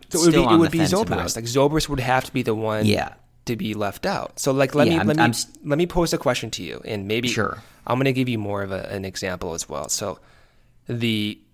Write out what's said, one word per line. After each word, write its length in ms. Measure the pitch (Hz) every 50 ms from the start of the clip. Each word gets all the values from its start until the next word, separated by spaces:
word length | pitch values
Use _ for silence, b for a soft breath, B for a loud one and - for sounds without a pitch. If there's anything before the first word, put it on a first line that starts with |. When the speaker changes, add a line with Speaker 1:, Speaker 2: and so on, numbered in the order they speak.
| - -
Speaker 1:
So 100 | - 170
it 20 | 160
would 80 | 170
Speaker 2:
still 120 | 156 - -
Speaker 1:
be, 40 | 120
Speaker 2:
on 60 | -
Speaker 1:
it 20 | -
would 100 | 165 151
Speaker 2:
the 20 |
Speaker 1:
be 60 | 147 165
Speaker 2:
fence 140 | - - -
about 140 | 196 220 175
Speaker 1:
Zobrist. 280 | 175 170 170 - -
Like, 100 | 117 113
Zobrist 440 | 117 120 139 139 147 151 156 147 -
would 100 | 143 131
have 240 | 120 127 127 131 131
to 80 | - -
be 80 | 131
the 140 | 120 120 110
one 300 | 107 110 110 107 107 107 107
Speaker 2:
Yeah. 260 | 104 95 - - - - - _ _ _ -
Speaker 1:
to 100 | - 120
be 200 | 104 95 107 107
left 320 | 104 104 98 - - - -
out. 320 | 196 143 - - - -
So, 120 | - 143
like, 220 | 135 135 139 135 -
let 140 | 147 147 160
Speaker 2:
Yeah, 60 | 170
Speaker 1:
me, 40 | 165
Speaker 2:
I'm, 80 | 165 -
Speaker 1:
let 100 | 151 -
me, 60 | 117
Speaker 2:
I'm 60 | 120
s- 180 | 113 - - - - - -
Speaker 1:
let 140 | 156 143 151
me 80 | 180
pose 260 | 175 - 180 170 156 -
a 40 | 160
question 320 | - 139 123 - - 110
to 120 | - - 95
you, 180 | 76 58 - -
and 240 | - 113 101 98 98
maybe 200 | 110 117 120 123
Speaker 2:
Sure. 340 | 113 117 104 - - - b b b b b
Speaker 1:
I'm 140 | - 120 127
gonna 140 | 135 135 127
give 140 | 131 127 123
you 120 | 120 110
more 240 | 104 101 101 101 101
of 80 | 98
a, 180 | 95 92 87 82
an 140 | 101 98 95
example 480 | 95 95 - - 95 90 87 95 87 82
as 160 | 85 - -
well. 200 | 76 71 73 -
So 280 | - - 104 101 87 - b b b b b b b b b b b b b -
the, 520 | 123 117 117 117 110 107 104 104 107 - _ _